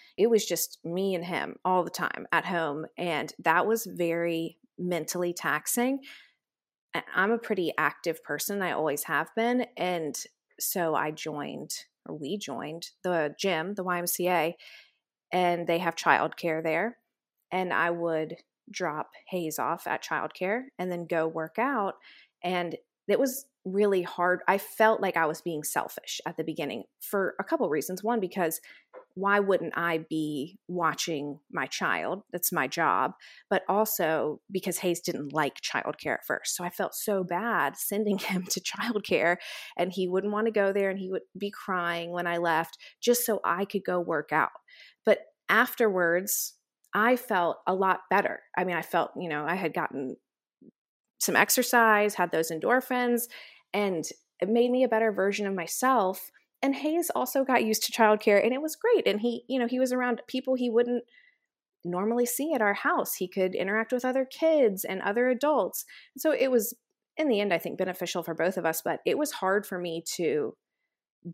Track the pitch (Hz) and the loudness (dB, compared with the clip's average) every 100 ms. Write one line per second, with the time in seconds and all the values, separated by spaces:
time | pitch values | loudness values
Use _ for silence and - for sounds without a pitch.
0 | - - 233 214 - 170 - - 160 180 | -8 2 4 4 2 -2 -4 -6 -6 -2
1 | 196 180 175 143 - - 185 185 170 - | 0 -2 -2 -4 -4 -2 2 2 2 -2
2 | 165 - - 170 - 175 156 147 - - | -4 -6 -2 0 0 -2 -2 -4 -8 -6
3 | 175 147 156 - 165 175 214 226 180 175 | -4 -4 -4 -2 2 4 4 0 -2 -2
4 | 170 170 170 165 165 - _ - 180 170 | 0 0 0 -2 -4 -10 _ -8 -4 -2
5 | 156 180 175 170 151 151 - 240 247 269 | -4 -2 -2 -2 -2 -2 -2 0 0 -2
6 | - - - _ _ _ _ _ _ - | -8 -20 -20 _ _ _ _ _ _ -8
7 | - - 202 233 - 196 165 - 147 - | -4 0 2 0 -2 -2 -2 0 -2 -2
8 | 170 156 - 147 - 202 180 - 151 147 | -6 -4 -6 -6 -4 -4 -2 -2 -2 -2
9 | - 147 160 220 233 247 - - 180 175 | 0 0 0 0 2 0 -2 -4 -2 -2
10 | 151 - - _ _ - - 190 165 139 | -4 -6 -12 _ _ -8 -4 0 2 2
11 | 151 156 156 147 147 - 156 - - _ | 0 -4 -8 -6 -8 -8 -10 -12 -14 _
12 | - 156 143 202 170 120 147 165 - _ | -14 -10 -6 -6 -6 -8 -8 -10 -14 _
13 | 180 170 147 - 196 160 180 202 180 175 | -2 0 0 -2 -2 0 -2 -4 -4 -2
14 | 175 - 180 175 160 - - - - _ | -2 -2 0 2 0 -4 -14 -20 -20 _
15 | _ _ _ 185 175 170 170 170 175 - | _ _ _ 0 2 2 0 0 0 2
16 | 165 135 156 - 170 160 160 160 226 - | 4 4 4 -2 -4 -2 0 0 -2 -6
17 | _ _ _ _ - 185 180 110 170 170 | _ _ _ _ -6 -4 0 0 0 0
18 | 170 160 156 165 _ _ - 196 170 151 | 0 0 -2 -8 _ _ -14 -6 -4 -4
19 | - - - 180 160 - 123 - - - | -8 -14 -8 -6 -4 -2 -2 -2 -4 -6
20 | - 160 - - 185 233 262 - 185 175 | -4 -4 -4 -4 -4 -4 -6 -8 -6 -4
21 | 165 170 160 165 156 - 262 240 196 - | -2 0 0 -2 -6 -2 -2 0 -2 -6
22 | - - _ _ 180 180 175 - _ _ | -14 -20 _ _ -4 -2 -2 -8 _ _
23 | - 208 269 - - _ 190 196 208 190 | 2 2 2 -2 -12 _ -2 2 4 2
24 | 175 - 180 180 - 196 - - 220 220 | 0 0 2 2 2 2 2 4 6 6
25 | 190 165 156 165 175 151 - - - - | 2 2 2 0 -4 -6 -4 -4 -4 -6
26 | - - - - 160 156 143 110 - - | -10 -8 -8 -6 -6 -4 -6 -6 -10 -16
27 | - 196 185 - - 320 180 147 - 185 | -4 -2 -2 -4 -2 0 0 0 -2 -4
28 | 214 233 185 196 165 - - - _ - | -2 -2 -2 -2 -2 -2 -12 -20 _ -20
29 | - 180 196 208 196 185 165 - 170 165 | -14 -2 4 4 4 2 0 -2 -2 -2
30 | 160 160 151 147 160 - - 180 165 - | -2 -4 -2 -4 -6 -12 -8 -2 -2 -2
31 | 175 147 147 143 _ 156 - - 165 85 | -4 -4 -6 -10 _ -6 -6 -2 -2 0
32 | 98 196 - 175 - 165 135 170 156 92 | -2 -6 -8 -6 -2 -2 -2 0 2 2
33 | 135 - - - - 196 - 202 214 - | 0 -4 -20 -12 -2 -2 2 0 2 0
34 | 160 156 151 - - 190 190 - 185 165 | 0 0 -2 -6 -6 -6 -4 -2 -2 -2
35 | - 147 143 151 143 - - 139 - - | -4 -6 -4 -2 -2 -4 -6 -4 -4 -6
36 | 151 - - - - - 175 - 180 - | -6 -6 -4 -6 -4 -6 -6 -4 -4 -4
37 | 220 196 180 175 233 180 139 - - 202 | -2 -2 -2 -2 0 0 0 -2 -4 -2
38 | 208 190 - 185 180 180 - - 233 214 | 0 0 0 -2 -2 -6 -6 -6 -4 -4
39 | - 156 170 175 - - - - 180 185 | 0 2 2 0 -6 -14 -10 -4 -4 -2
40 | 180 185 208 208 226 214 196 196 196 196 | -2 0 0 0 0 2 2 2 0 -2
41 | 185 190 - 185 202 - - 185 175 170 | -4 -6 -8 -8 -8 -6 -4 -2 -2 -4
42 | 170 175 175 170 170 160 165 - - - | -4 -4 -2 0 2 2 0 -8 -20 -2
43 | 240 240 - 196 - 175 202 196 185 180 | 2 2 2 0 0 0 -2 -4 -2 -2
44 | 175 151 - 151 107 - _ - - _ | 0 -2 0 0 0 -4 _ -20 -20 _
45 | 220 - - _ - 214 240 - 220 185 | 2 2 0 _ 2 4 4 2 2 2
46 | 170 180 202 - - - _ _ _ 208 | 2 2 0 -4 -6 -10 _ _ _ 2
47 | 233 247 - 190 170 - - 190 190 - | 4 2 2 2 2 0 0 2 2 2
48 | - 196 - - - - 185 165 - 170 | 2 2 2 -2 -6 -2 0 -2 0 0
49 | - - 175 151 151 190 170 180 139 135 | 0 -4 -4 -2 -2 -2 -2 -2 -4 -4
50 | 131 - _ _ _ _ - _ _ _ | -6 -8 _ _ _ _ -20 _ _ _
51 | _ - - 135 214 254 247 247 226 208 | _ -6 2 4 4 2 4 6 6 6
52 | 208 - 175 160 165 160 - 254 254 247 | 4 0 0 0 -2 0 2 2 2 0
53 | 247 233 - - - - _ 190 196 170 | 2 0 -2 -12 -20 -20 _ -2 0 -2
54 | - - _ - 190 233 247 254 247 220 | -4 -10 _ -4 0 4 4 4 2 2
55 | 226 190 196 202 202 190 165 - 262 254 | 2 2 0 0 -2 -4 -6 0 2 4
56 | 185 190 - _ _ - 277 269 302 339 | 2 -2 -10 _ _ -4 -2 0 0 0
57 | 320 - 254 269 269 247 220 214 - - | 0 -2 0 0 2 2 2 0 0 4
58 | 214 214 220 202 - 262 311 - 466 440 | 6 6 6 6 4 0 -4 0 4 4
59 | 196 208 240 233 - 262 233 254 254 254 | 4 2 0 -2 -2 -2 0 0 0 0
60 | 247 233 - 254 262 254 247 226 240 247 | -2 -2 -4 -4 0 0 2 2 4 0
61 | - _ _ _ _ _ _ _ 175 175 | -4 _ _ _ _ _ _ _ -4 -2
62 | 214 240 240 - 302 277 208 202 285 311 | 0 2 0 0 0 2 2 2 2 0
63 | 190 - 185 202 185 - 190 220 220 247 | 0 -4 -4 0 0 0 0 0 0 0
64 | 254 262 262 - 320 302 226 190 - 190 | 0 0 -2 0 4 6 4 2 -4 -4
65 | 202 226 254 240 294 277 185 - - - | -2 2 2 2 2 2 0 -4 -12 -16
66 | - - 311 - 262 240 208 - _ _ | -18 -2 0 2 4 2 2 -6 _ _
67 | _ - 302 208 208 165 175 180 185 175 | _ -2 2 2 2 0 -2 -4 -4 -4
68 | 170 180 165 160 175 190 160 160 - 151 | -4 -4 -4 0 0 0 -2 -2 -2 -2
69 | - - 294 - 190 202 202 180 175 165 | 0 0 -2 -2 0 0 -2 -6 -6 -6
70 | - - 160 147 - - _ _ _ _ | -6 -2 0 0 -2 -8 _ _ _ _
71 | _ _ 175 | _ _ -16